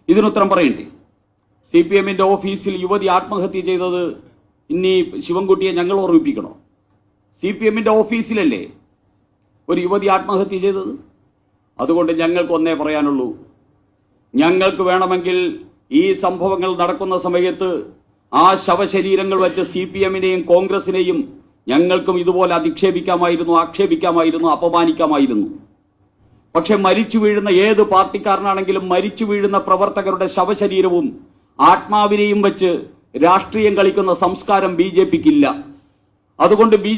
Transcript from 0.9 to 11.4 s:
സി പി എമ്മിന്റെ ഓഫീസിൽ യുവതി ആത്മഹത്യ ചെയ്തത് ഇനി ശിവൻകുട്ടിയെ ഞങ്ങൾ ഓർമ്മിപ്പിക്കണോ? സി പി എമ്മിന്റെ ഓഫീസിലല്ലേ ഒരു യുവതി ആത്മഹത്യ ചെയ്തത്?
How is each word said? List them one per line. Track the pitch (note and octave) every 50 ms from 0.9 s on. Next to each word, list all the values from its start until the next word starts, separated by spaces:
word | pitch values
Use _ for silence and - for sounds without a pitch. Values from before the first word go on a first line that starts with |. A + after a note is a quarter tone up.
| - - _ _ _ _ _ _ _ _ _ _ _ _ _ _
സി | - E3+ E3+ E3
പി | G3 G3
എമ്മിന്റെ | F#3+ G3+ F#3+ F#3 F#3+ F#3+
ഓഫീസിൽ | G3 F#3+ F#3+ G3 G3 - - G3 F#3+ F#3 F3+
യുവതി | F3+ G3+ G3+ F#3+ F#3+ F3+
ആത്മഹത്യ | F#3+ - - G#3 F#3+ F3 F#3 F#3 F#3 E3+ F3+
ചെയ്തത് | F#3 F3 F3+ F3+ F3 F3+ F3 D#3 - - - _ _ _ _ _ _ _ _ -
ഇനി | D3+ F3 F#3 F#3 F#3 F#3 E3+ - - - -
ശിവൻകുട്ടിയെ | - E3+ F#3 G3 F#3+ F#3+ - F#3+ F#3+ E3+ F3
ഞങ്ങൾ | F3 F3+ G3 G3 F#3
ഓർമ്മിപ്പിക്കണോ? | E3+ E3+ D#3 C#3 C#3+ C3 A2 F#2 - - - _ _ _ _ _ _ _ _ _ _ _ _ _ _ _ -
സി | - G3 G3+ G3+
പി | A3 G#3+
എമ്മിന്റെ | G#3+ A3+ G#3+ A3 G#3+ A3
ഓഫീസിലല്ലേ | G#3+ G#3+ A#3 A3+ - - A3+ G#3 F#3 D3 A2 F#2 - - - _ _ _ _ _ _ _ _ _ _ _ _ _ _ _ _ _ - -
ഒരു | F3 F3+ F3
യുവതി | F3+ G3+ G3+ F#3+ G3 F#3+
ആത്മഹത്യ | F#3+ F#3 G3 G3 F#3 G3+ G3 G3 F#3 F3+
ചെയ്തത്? | G3+ F#3+ G3 F#3+ G#3 - - - _ _ _ _ _ _ _